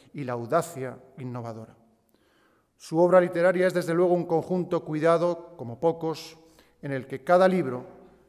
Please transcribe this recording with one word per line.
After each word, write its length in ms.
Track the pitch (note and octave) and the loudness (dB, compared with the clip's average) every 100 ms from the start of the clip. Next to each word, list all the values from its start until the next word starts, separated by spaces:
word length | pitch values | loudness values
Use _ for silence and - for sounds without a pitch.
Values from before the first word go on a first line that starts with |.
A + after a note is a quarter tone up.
| _ | _
y 120 | D3+ | -10
la 100 | C3 | -8
audacia 640 | A#2+ A#2 D#3 E3 B2+ B2+ B2 - - | -6 -2 0 -2 -6 -10 -10 -18 -14
innovadora. 580 | B2+ B2 A#2 A2 A2 - _ _ _ _ _ _ _ _ _ _ | -12 -10 -10 -12 -16 -20 _ _ _ _ _ _ _ _ _ _
Su 220 | - D#3+ | -4 2
obra 220 | F3 F#3 | 6 6
literaria 460 | F3 E3+ F3 F3+ F3+ | 4 2 0 2 0
es, 80 | |
desde 200 | F3 E3 | 0 -2
luego, 200 | E3+ F3+ | 0 2
un 120 | F3 E3 | 2 0
conjunto 580 | E3 D#3+ F3+ F3 E3 | -2 -2 -4 -2 -4
cuidado, 720 | D#3 D3+ D#3+ E3 F3 E3+ - - | -4 -2 2 2 0 -4 -10 -14
como 240 | A#2 A#2 | -14 -4
pocos, 580 | E3 E3 D#3+ D#3 - - _ _ _ _ | -2 -2 -4 -8 -12 -20 _ _ _ _
en 100 | D3 | -8
el 140 | C3+ - | -8 -8
que 160 | C3+ | -10
cada 240 | - F3+ F#3+ | 2 6 6
libro 400 | F#3 C3+ B2 B2 - - _ | 4 0 -6 -10 -18 -20 _